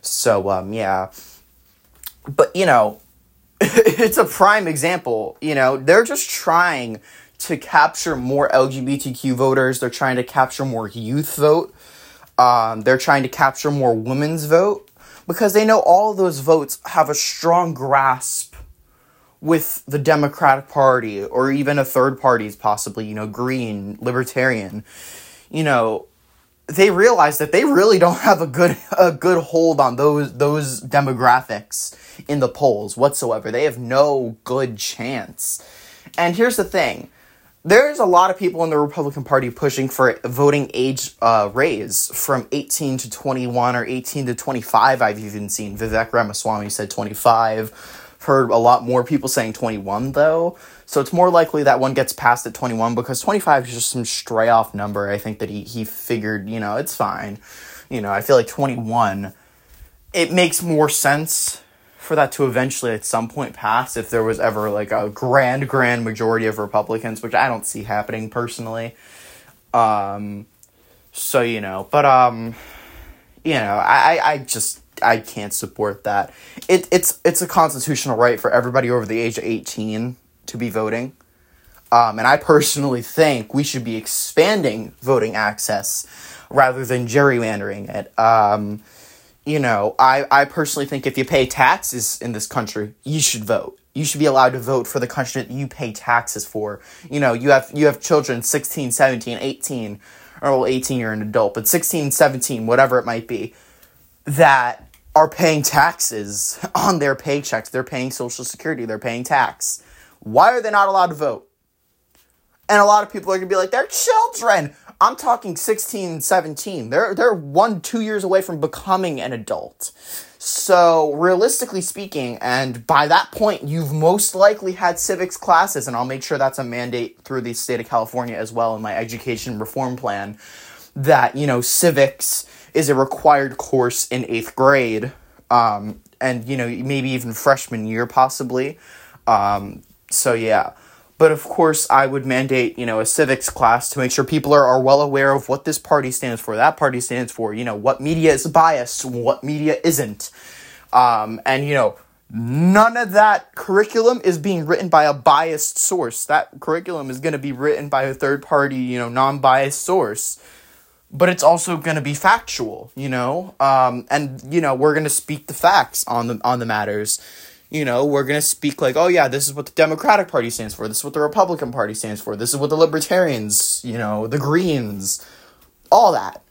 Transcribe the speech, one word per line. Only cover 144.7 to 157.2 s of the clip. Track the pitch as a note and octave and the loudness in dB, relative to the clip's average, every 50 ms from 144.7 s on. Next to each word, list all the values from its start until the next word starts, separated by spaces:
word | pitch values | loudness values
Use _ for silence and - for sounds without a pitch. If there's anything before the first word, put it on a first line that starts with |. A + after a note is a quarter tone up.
| B2+ C3 | 4 4
well | B2+ C3 C#3 C#3+ | 6 4 4 4
aware | D3 C#3+ C#3 C#3 C#3 C3+ | 4 2 2 2 2 2
of | C#3 C#3 - | 2 0 0
what | - C3 C3+ _ | -2 -4 -4 _
this | D#3+ D3+ | -6 -6
party | - - - D#3+ C#3+ C3+ B2+ | -6 0 2 2 2 2 -2
stands | B2+ - - B2+ A#2 A2+ | -6 -6 -6 -6 -6 -6
for, | - - G#2+ | -6 -6 0
that | A2 B2 D#3 D#3 | 2 2 2 2
party | - D3+ C3+ B2+ B2 | 2 -2 -2 0 -4
stands | A#2+ - B2 B2 B2 A2+ | -6 -4 -4 -6 -6 -6
for, | - - A#2 G#2 G#2 | -6 -6 -6 -6 -6
you | A2+ B2 | -6 -6
know, | A#2+ G#2+ | -6 -8
what | G#2+ G#2 C3 C3 - | -2 0 -2 -2 0
media | C3 D3+ E3 E3 D#3+ D#3+ C#3+ | -2 -4 -2 4 4 4 4
is | C3+ - | 4 -2
biased, | D#3+ C3+ E3 D#3+ E3 D#3 C3 B2 B2 - - - | 2 4 4 4 4 2 0 -4 -6 -8 -8 -8
what | C3 B2 A#2+ A#2+ A2 - - - | -6 -6 -2 -2 -2 -2 -2 -4
media | C#3+ D3+ D3 D3+ D#3 D3+ - - | -6 -4 -2 0 -2 -2 0 0
isn't. | E3+ D3+ C3 B2+ G#2+ G#2 - - - _ - - - - - - - - - - _ | 0 0 0 -4 -6 -8 -12 -14 -16 _ -20 -20 -20 -20 -20 -20 -20 -20 -20 -12 _
Um, | - B2 B2+ A#2+ A#2 G#2+ G#2+ G#2+ A2+ A2 - | 4 4 6 6 4 2 -2 -4 -8 -6 -2
and, | - C3 C3+ C#3+ | -2 0 0 0
you | C#3+ C#3+ | 0 0
know, | C3+ A#2 G2+ - - _ _ _ _ _ _ | 2 0 0 -2 -6 _ _ _ _ _ _
none | - A2 A#2 A#2 C3 D3 E3+ F3+ F#3+ G#3 G#3+ A#3 A#3 | -8 -6 -6 -2 0 2 4 4 6 6 4 4 2
of | A#3+ A#3+ G3 | -2 -4 2
that | F#3 G#3 G#3+ G#3+ G#3 - - _ _ | 4 4 6 6 4 2 -2 _ _
curriculum | - - - F#3+ G3+ G#3+ G#3+ - A3+ A3+ A#3+ B3+ A#3+ - | -14 -6 2 2 2 2 2 0 4 4 4 2 4 0
is | F#3+ F3 | 0 0
being | D#3+ D3 G3 F#3+ E3+ D#3 | 0 -2 -2 -2 -2 0
written | D3 F3 - F#3+ F3+ | -2 -2 -2 0 2
by | E3 D#3 D3+ | 4 4 4
a | D3 C#3+ | 4 0
biased | C#3 - D#3 C#3+ D3 E3 E3 D#3+ D3 - - - | 2 4 4 4 4 2 0 -2 -4 -4 -6 -4
source. | - - - G3 F3 C#3+ A#2 A2+ - - | -4 -2 -2 -2 -2 -4 -4 -6 -8 -4
That | - D3+ D#3 - _ - C#3+ | 0 0 0 0 _ -12 -10
curriculum | - - D#3 E3+ F3+ F3+ F3 D#3 C#3 C3+ | -4 -4 -4 -4 -4 -8 -8 -8 -8 -8
is | B2+ | -10
gonna | C3 | -6